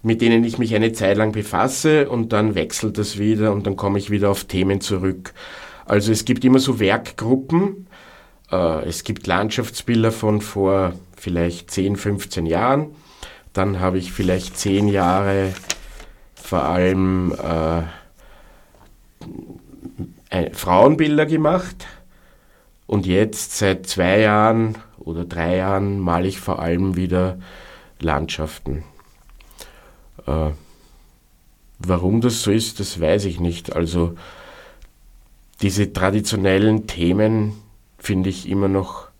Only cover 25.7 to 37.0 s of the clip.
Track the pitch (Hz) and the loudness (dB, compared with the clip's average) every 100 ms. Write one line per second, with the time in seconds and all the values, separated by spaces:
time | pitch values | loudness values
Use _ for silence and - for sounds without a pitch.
25.7 | 98 101 101 90 85 95 98 - - 82 | 0 0 -2 0 0 0 -4 -6 -4 -2
26.7 | 87 95 92 92 90 92 92 - - - | 0 0 0 0 0 0 -4 -14 -20 -20
27.7 | - - - 80 73 78 - 78 - - | -20 -20 -6 -2 -2 -2 -6 -8 -8 -8
28.7 | 76 - - _ _ - - - - - | -8 -8 -20 _ _ -20 -20 -20 -20 -20
29.7 | - - - - - - 78 78 76 - | -20 -20 -20 -20 -14 -6 -2 -2 -4 -14
30.7 | - _ - _ _ _ _ _ _ _ | -20 _ -20 _ _ _ _ _ _ _
31.7 | - 90 90 90 113 120 113 - 107 113 | -8 -2 0 2 2 2 0 2 2 0
32.7 | - 98 85 78 101 98 85 85 85 - | -6 -8 -2 2 2 0 -2 -2 -2 -4
33.7 | - 82 87 85 85 - - - - - | -4 0 0 0 -4 -18 -20 -20 -20 -20
34.7 | - - _ - - _ _ _ - 101 | -20 -20 _ -20 -20 _ _ _ -4 -2
35.7 | 95 101 - 92 107 104 104 95 95 107 | 0 -2 0 0 0 0 0 2 4 4
36.7 | 110 - 87 | 2 -2 0